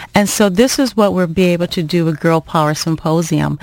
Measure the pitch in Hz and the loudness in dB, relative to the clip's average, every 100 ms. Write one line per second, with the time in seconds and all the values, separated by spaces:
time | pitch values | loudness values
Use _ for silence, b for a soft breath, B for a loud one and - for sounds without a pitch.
0 | B 208 202 - 208 180 262 - 262 220 | B 0 0 2 2 4 2 2 -2 2
1 | 202 185 175 165 180 175 175 - 156 175 | 0 2 -2 2 2 2 -2 -4 -2 0
2 | 165 151 170 165 - 165 151 156 - 156 | 0 0 0 0 0 0 0 -2 -2 -4
3 | 160 165 165 151 147 147 | 0 -2 0 -2 -2 -4